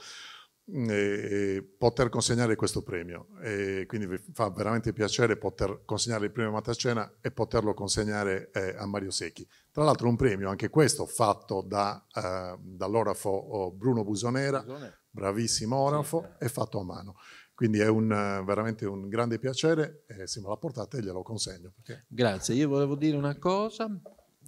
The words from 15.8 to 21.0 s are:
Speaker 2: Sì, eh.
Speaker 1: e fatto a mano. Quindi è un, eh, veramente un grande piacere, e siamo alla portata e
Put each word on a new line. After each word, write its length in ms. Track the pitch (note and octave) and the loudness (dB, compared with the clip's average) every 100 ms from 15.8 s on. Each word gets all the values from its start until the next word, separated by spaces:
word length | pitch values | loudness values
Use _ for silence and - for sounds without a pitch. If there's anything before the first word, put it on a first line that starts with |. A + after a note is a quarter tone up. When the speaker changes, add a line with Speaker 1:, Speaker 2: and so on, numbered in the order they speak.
| C#3 D3 D3 E3 | 2 2 0 -2
Speaker 2:
Sì, 240 | - - | -4 -6
eh. 20 | C3 | -4
Speaker 1:
e 20 | |
fatto 300 | - A2 G#2+ | -2 -2 -4
a 60 | |
mano. 320 | F2+ F2 G2 - - - - - | -6 -8 -12 -16 -20 -20 -20 0
Quindi 220 | A2+ G#2+ | 2 6
è 80 | A2 | 6
un, 240 | A2 A2 | 6 6
eh, 320 | G#2 G2+ G2 | 4 2 0
veramente 420 | F#2+ G2+ A2 A2 G#2 | 0 2 2 -2 -4
un 220 | G2 G2 | -6 -4
grande 320 | A2 A#2+ A2+ | 0 0 0
piacere, 640 | C3 B2+ D#3+ D#3+ D3 - _ | -2 0 2 2 0 -4 _
e 220 | G#2+ F#2 | -14 -10
siamo 180 | - G2 | -10 -6
alla 120 | G#2+ | -6
portata 380 | E3 A#2+ G2+ | -6 -6 -8
e 60 | C3+ | -6